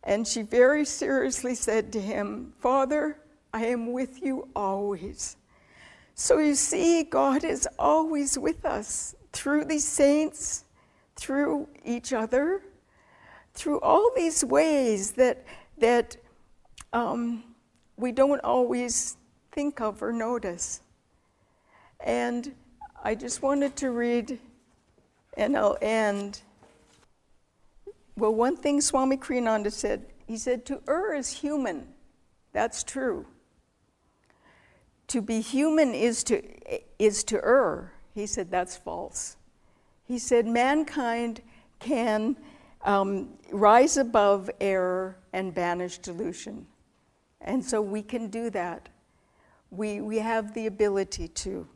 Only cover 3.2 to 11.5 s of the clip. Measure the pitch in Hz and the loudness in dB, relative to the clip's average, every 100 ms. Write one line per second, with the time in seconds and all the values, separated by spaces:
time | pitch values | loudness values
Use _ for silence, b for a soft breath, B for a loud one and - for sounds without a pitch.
3.2 | - _ _ 220 226 247 233 247 262 254 | -18 _ _ -4 -2 -2 -4 -4 -6 -6
4.2 | 269 262 - - 196 196 202 190 190 - | -6 -4 -6 -4 -2 -2 -2 -4 -8 -10
5.2 | - - b b b b b b b - | -12 -12 b b b b b b b -8
6.2 | - 494 302 277 - 339 339 339 320 269 | 2 4 4 2 0 2 4 4 2 2
7.2 | 277 269 330 269 - - - 311 320 302 | 4 2 0 -2 -4 0 4 4 4 0
8.2 | 277 277 - 330 320 214 214 - - - | -2 -2 -2 -2 -4 -4 -4 -8 -8 -14
9.2 | - - 277 294 302 302 - - 285 294 | -14 -8 0 0 0 -2 -2 4 6 6
10.2 | 311 - - - _ b b b b - | 2 -4 -8 -8 _ b b b b -14
11.2 | - 269 294 | -4 0 0